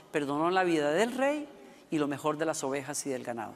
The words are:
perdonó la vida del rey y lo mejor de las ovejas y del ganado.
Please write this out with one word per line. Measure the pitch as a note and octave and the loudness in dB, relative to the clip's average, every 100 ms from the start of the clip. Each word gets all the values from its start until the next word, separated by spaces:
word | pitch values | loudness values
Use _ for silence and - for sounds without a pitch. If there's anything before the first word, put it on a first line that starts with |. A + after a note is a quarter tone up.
| - | -6
perdonó | D#3+ C#3 C#3+ E3+ | -2 0 0 2
la | F#3+ | 4
vida | F3+ E3 D3 | 4 4 4
del | D#3+ A#3 B3 | 4 2 2
rey | C#4 D4+ D4 - - - - | 0 0 -4 -14 -20 -20 -4
y | D#3 | 0
lo | C#3+ | 0
mejor | C3+ D3+ D3+ | 0 -2 0
de | D#3+ | 0
las | D3+ | 0
ovejas | C3+ C#3 C3+ C#3+ C#3+ | -2 -2 -4 -6 -4
y | |
del | B2+ | -4
ganado. | A#2+ A#2 G#2 | -4 -6 -8